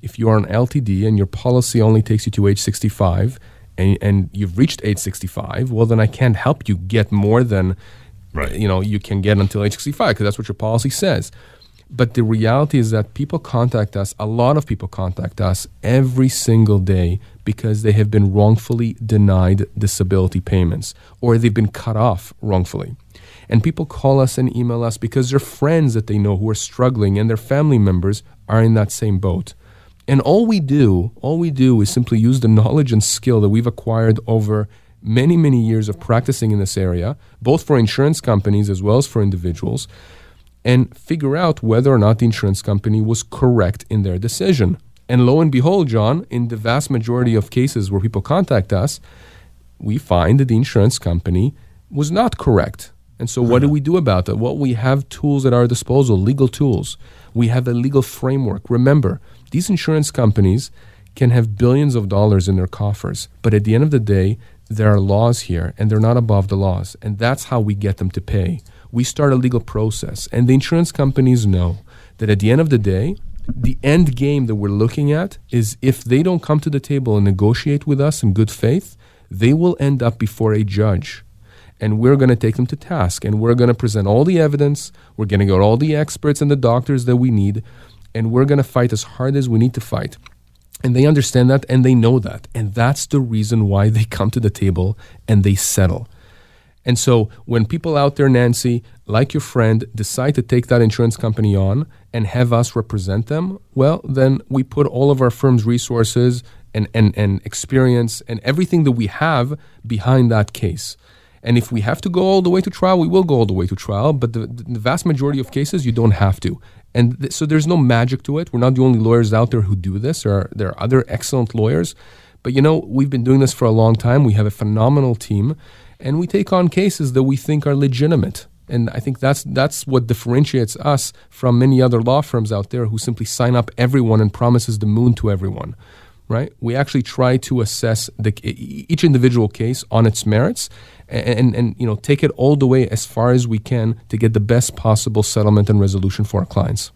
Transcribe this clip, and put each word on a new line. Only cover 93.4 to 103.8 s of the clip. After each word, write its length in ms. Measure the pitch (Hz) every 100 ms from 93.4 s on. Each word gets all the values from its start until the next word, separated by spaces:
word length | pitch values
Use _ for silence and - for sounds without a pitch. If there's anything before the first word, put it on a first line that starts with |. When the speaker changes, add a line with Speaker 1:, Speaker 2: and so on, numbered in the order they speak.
| 107 117 104
Speaker 1:
why 220 | 98 104
they 160 | 110 110
come 240 | - 98
to 80 | 127
the 100 | 110
table 480 | - 98 87 92 107 - - -
and 160 | 107
they 120 | 98 98
settle. 520 | - - 92 90 117 - - - _ _ _ _ -
And 120 | 120
so 320 | - 120 107 - -
when 200 | 117 110
people 300 | 165 165 147
out 180 | 143 143
there, 140 | 139
Nancy, 540 | 127 123 120 123 120 - - -
like 280 | 110 139
your 80 | 151
friend, 440 | - 127 110 110 117
decide 420 | 110 104 - 131 143
to 60 |
take 260 | 120 123 120
that 140 | 123
insurance 360 | 113 - 117 110
company 380 | 113 107 107 98
on 300 | 95 110 156 - _
and 120 | 117 104
have 240 | 123 123
us 220 | 117 120 117
represent 520 | 107 107 95 98 107
them, 320 | 151 185 190 _
well, 260 | -